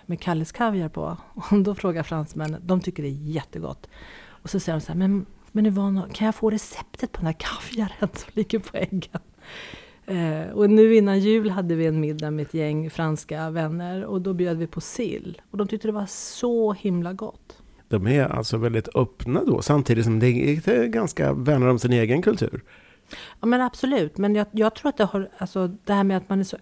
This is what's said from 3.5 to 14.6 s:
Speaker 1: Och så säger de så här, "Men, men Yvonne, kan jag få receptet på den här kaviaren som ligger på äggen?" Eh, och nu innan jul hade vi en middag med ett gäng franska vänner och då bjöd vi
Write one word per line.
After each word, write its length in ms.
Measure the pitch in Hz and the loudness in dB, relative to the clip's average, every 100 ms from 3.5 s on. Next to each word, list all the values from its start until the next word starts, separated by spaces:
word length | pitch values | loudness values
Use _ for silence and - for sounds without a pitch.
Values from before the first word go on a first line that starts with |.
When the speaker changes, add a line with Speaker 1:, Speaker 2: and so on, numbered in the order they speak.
| - 78 67 - - - - - | -10 -10 -12 -16 -20 -20 -20 -20
Speaker 1:
Och 220 | - - | -18 -6
så 100 | 196 | -4
säger 200 | - 160 | -2 -4
de 20 | - | -4
så 60 | |
här, 80 | 165 | 0
"Men, 260 | 190 196 196 - - | 2 0 -2 -14 -6
men 140 | 214 214 | 2 2
Yvonne, 380 | 196 202 190 - | 2 2 0 -2
kan 120 | - 220 | -2 -2
jag 100 | 220 | 2
få 140 | 220 | 0
receptet 640 | 214 - - - - 233 | 0 -4 -10 -14 -10 -8
på 60 | - | -4
den 80 | 160 | -4
här 100 | 160 | -4
kaviaren 720 | - - - 233 208 - 202 | -6 -8 -8 -4 -4 -2 -6
som 180 | - - | -6 -8
ligger 260 | - 214 220 | -4 -2 -2
på 180 | - - | -4 -6
äggen?" 440 | 185 190 - - - _ - - - - - - - | -4 -4 -6 -12 -16 _ -20 -18 -16 -18 -20 -20 -6
Eh, 420 | 185 165 156 170 | -2 -2 -2 -4
och 160 | 208 208 | 2 6
nu 260 | 214 220 226 | 8 10 8
innan 240 | 202 196 | 6 4
jul 300 | 202 220 214 | 4 4 2
hade 260 | 190 180 165 | 0 0 2
vi 100 | 165 | 2
en 140 | 156 | 2
middag 320 | 151 151 151 | 0 -2 -4
med 120 | 151 147 | -4 -4
ett 80 | |
gäng 360 | 160 151 151 160 | -4 -2 -2 -4
franska 600 | - 160 156 - 151 160 | -4 -2 -2 -6 -8 -6
vänner 560 | 165 156 170 175 185 202 | -4 -4 -4 -6 -8 -4
och 160 | 196 | -4
då 120 | 185 | -4
bjöd 240 | 180 180 | -2 -2
vi 100 | 165 | -2